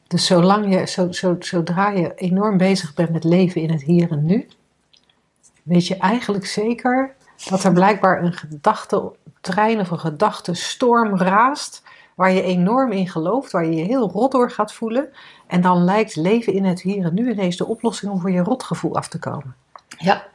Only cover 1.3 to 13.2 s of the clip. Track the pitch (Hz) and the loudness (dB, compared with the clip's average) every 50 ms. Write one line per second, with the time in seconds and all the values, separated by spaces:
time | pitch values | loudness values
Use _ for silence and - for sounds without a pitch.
1.3 | 175 175 - - 180 175 160 160 170 185 196 208 202 190 170 - - - 190 175 | -2 -2 -4 -4 -2 -2 -2 -2 0 0 0 0 0 0 -2 -2 -4 -4 -4 0
2.3 | 185 190 208 220 202 175 185 190 196 190 185 147 - - 165 160 165 160 - 165 | 0 2 2 2 2 2 2 2 2 0 -2 -6 -2 -2 -2 0 0 -2 2 4
3.3 | 170 185 190 175 - 165 160 160 160 151 135 151 175 175 170 175 165 147 147 160 | 4 4 4 2 2 -2 -2 -2 -2 -2 0 2 4 4 4 2 0 -2 0 2
4.3 | 190 254 - - - _ _ _ _ _ _ _ _ _ _ _ _ _ _ _ | 0 0 -2 -6 -18 _ _ _ _ _ _ _ _ _ _ _ _ _ _ _
5.3 | _ _ _ - _ _ - 151 175 175 175 - 185 - - 190 226 247 - - | _ _ _ -20 _ _ -4 2 2 2 2 2 -2 0 0 0 0 0 0 -2
6.3 | 202 196 196 - - 214 208 233 240 226 - 254 247 262 269 269 - _ _ _ | -2 -2 -2 -6 -4 -4 -2 -2 -2 -2 0 0 2 2 0 -2 -6 _ _ _
7.3 | _ _ - - 190 190 - 196 170 175 190 202 220 196 - 190 170 - 170 175 | _ _ -10 -4 -4 0 2 4 4 6 4 4 4 4 4 2 2 2 0 -2
8.3 | 170 - - 151 156 147 - - - - - - 214 190 - - - _ _ - | -2 -4 -10 -14 -14 -2 0 0 0 0 -4 -4 -4 -4 -4 -4 -12 _ _ -20
9.3 | _ _ - - 180 208 214 220 226 214 190 170 170 151 - 165 151 143 254 214 | _ _ -10 -6 -2 0 0 0 0 0 -2 -4 -4 -4 -6 -6 -2 0 0 0
10.3 | - - - - 175 - - - - - 262 240 233 233 226 214 196 175 185 185 | 0 -4 -8 -8 -6 -6 -6 -10 -6 -2 2 2 4 4 2 2 0 0 0 2
11.3 | 190 208 240 262 294 294 - - - - _ - - - - _ _ - 185 185 | 4 4 2 2 0 -2 -10 -14 -14 -18 _ -20 -20 -20 -20 _ _ 0 2 2
12.3 | 185 190 - 185 180 180 175 190 233 262 269 247 196 196 190 185 - 165 | 4 2 2 0 0 2 2 2 2 2 0 0 0 -2 -2 -2 -2 -4